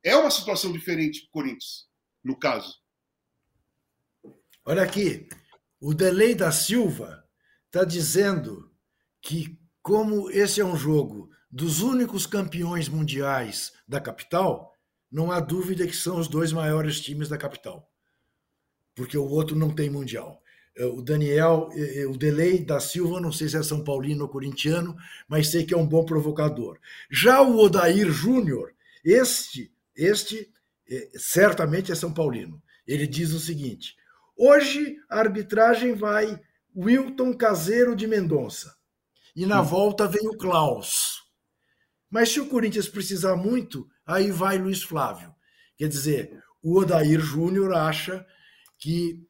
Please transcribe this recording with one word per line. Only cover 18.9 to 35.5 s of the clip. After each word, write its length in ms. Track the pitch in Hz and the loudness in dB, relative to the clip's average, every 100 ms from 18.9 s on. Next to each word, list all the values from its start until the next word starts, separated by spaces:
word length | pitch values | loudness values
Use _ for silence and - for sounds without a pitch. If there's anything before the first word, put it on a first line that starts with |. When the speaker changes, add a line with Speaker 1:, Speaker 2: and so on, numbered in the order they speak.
| - | -12
Speaker 2:
porque 220 | 123 151 | -6 -4
o 80 | 139 | -2
outro 280 | 147 156 156 | -2 0 0
não 180 | 156 | -2
tem 160 | 151 147 | -2 -4
mundial. 520 | 143 131 110 - - _ _ _ - | -4 -8 -10 -12 -20 _ _ _ -6
É, 100 | 123 | -6
o 160 | 123 | -4
Daniel, 680 | 123 151 147 147 160 160 160 | -2 0 2 4 4 4 0
é, 280 | 151 143 135 | -6 -6 -4
é, 60 | 139 | -6
o 100 | 131 | 0
Delei 460 | 151 147 175 180 160 | 0 2 2 2 0
da 140 | 143 | -2
Silva, 420 | - 175 170 180 | -2 -2 -2 -2
não 100 | 170 | -4
sei 160 | 156 151 | -4 -4
se 100 | 151 | -2
é 40 | |
São 200 | 151 151 | -2 -4
Paulino 400 | 147 139 139 147 | -4 -4 -2 -4
ou 60 | 139 | -4
corintiano, 680 | 135 135 131 147 170 175 165 - - - | -8 -8 -4 -2 -2 -2 -10 -18 -20 -4
mas 220 | 156 151 | 0 2
sei 160 | 165 160 | 0 0
que 80 | |
é 40 | 175 | 0
um 80 | 156 | 4
bom 160 | 160 | 2
provocador. 760 | 165 156 147 151 151 135 110 - - - - | 2 0 0 0 -2 -2 -10 -12 -20 -20 -6
Já 300 | 131 208 262 | 4 6 8
o 180 | 262 226 | 8 8
Odair 500 | 208 175 175 190 202 | 8 8 4 4 2
Júnior, 640 | 147 175 254 190 120 - _ _ _ 156 | 2 2 2 2 -2 -6 _ _ _ 4
este, 680 | 220 247 - - 131 110 _ _ - | 6 6 0 -6 -12 -14 _ _ -2
este, 540 | 165 208 - 220 208 _ _ _ _ | 0 0 -2 -10 -12 _ _ _ _
é, 220 | 127 110 - | -12 -12 -12
certamente 760 | - 170 202 165 156 170 190 | -4 4 4 4 -2 -2 -4
é 40 | 170 | -6
São 160 | 170 | -6
Paulino. 480 | 156 156 117 95 156 _ _ - | -2 -2 -4 -10 -16 _ _ -6
Ele 180 | 143 143 | -4 -2
diz 260 | 131 170 | -2 -4
o 60 | 160 | -4
seguinte: 560 | 156 156 135 101 - - _ _ _ - | -6 -6 -8 -10 -16 -20 _ _ _ 4
"Hoje 600 | 247 285 277 277 294 - _ | 8 8 6 -2 -4 -6 _
a 120 | 214 | 0
arbitragem 760 | 220 196 202 | 0 0 -4